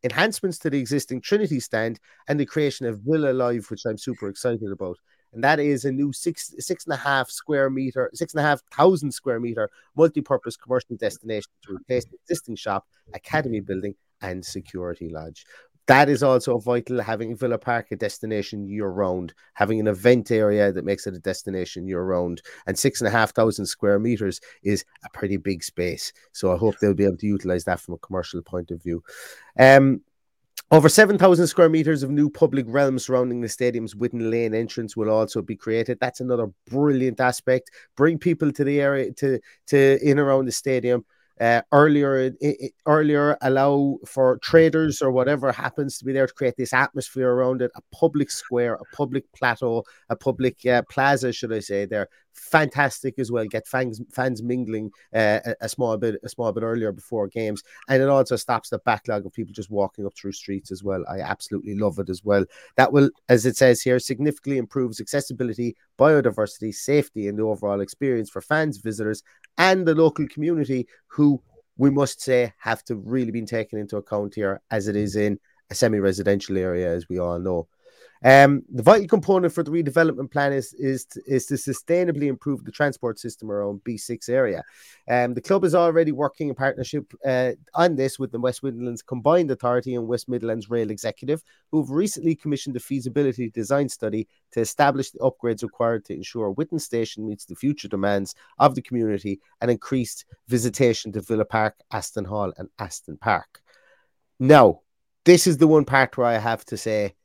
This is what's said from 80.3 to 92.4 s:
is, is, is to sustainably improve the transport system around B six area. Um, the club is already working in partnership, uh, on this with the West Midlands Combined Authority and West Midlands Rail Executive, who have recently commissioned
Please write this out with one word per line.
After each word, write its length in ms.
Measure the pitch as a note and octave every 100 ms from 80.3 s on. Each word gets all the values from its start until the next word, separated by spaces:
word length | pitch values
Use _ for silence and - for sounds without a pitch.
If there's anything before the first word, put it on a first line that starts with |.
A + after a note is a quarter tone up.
| D3 C#3+
is, 220 | C#3 -
is, 340 | - C#3 C3 - - -
is 200 | C3+ -
to 80 |
sustainably 720 | C#3 - C3 - F3 F3+ D3
improve 420 | C#3+ B2+ - C#3 -
the 60 |
transport 460 | - D3 C3 B2 G#2+
system 320 | A#2+ - A2
around 320 | G2+ G2+ G2+ A#2+
B 120 | A2
six 300 | - A#2+ -
area. 340 | B2+ A2+ E2+ - _ - _ -
Um, 240 | B2 B2
the 80 | B2
club 220 | - G3
is 100 | F3+
already 380 | E3+ E3+ E3 D#3+
working 380 | C3 C#3+ - D3+
in 60 | B2+
partnership, 580 | C3+ C3 B2+ D3 - - C#3
uh, 260 | B2+ B2+ A2 _
on 220 | - F3 D3
this 240 | C3+ -
with 140 | C3
the 60 | A#2+
West 220 | B2 B2
Midlands 400 | C3+ A#2 B2 A#2
Combined 500 | - B2+ A#2 E3+ D#3+
Authority 440 | C3 B2+ B2 B2+ B2
and 100 | A2+
West 220 | A#2+ -
Midlands 420 | A#2+ A2+ A2+ G#2
Rail 220 | A#2 A2
Executive, 500 | G#2 A2+ - B2+ D#3 _ _ _
who 100 | D#3
have 100 | C3
recently 440 | C#3 G3+ - D#3
commissioned 400 | D#3+